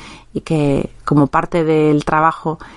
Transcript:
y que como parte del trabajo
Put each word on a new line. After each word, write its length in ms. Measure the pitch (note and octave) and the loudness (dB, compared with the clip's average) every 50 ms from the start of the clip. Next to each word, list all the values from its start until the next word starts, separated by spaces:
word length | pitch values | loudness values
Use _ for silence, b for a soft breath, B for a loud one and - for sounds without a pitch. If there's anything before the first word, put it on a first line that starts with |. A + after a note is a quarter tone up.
| B B B B B B - | B B B B B B -12
y 80 | - | -10
que 500 | - - E3 D3+ D3 C#3+ C#3 C#3 - - - - - | -6 -4 -2 0 0 0 0 -2 -2 -6 -10 -14 -4
como 220 | - D3+ D3 C#3+ | 0 2 2 2
parte 380 | B2+ - D#3+ E3 - - E3+ D#3+ | 2 2 -2 -2 -2 -2 -2 0
del 400 | D#3 D#3+ D#3 D3+ D3+ D3+ D3 D3 | 2 2 2 2 2 2 2 0
trabajo 540 | - D#3 D#3 D#3 E3 D#3+ - - D#3+ D#3 B B B B | 0 0 2 2 0 0 -2 -4 -6 -6 B B B B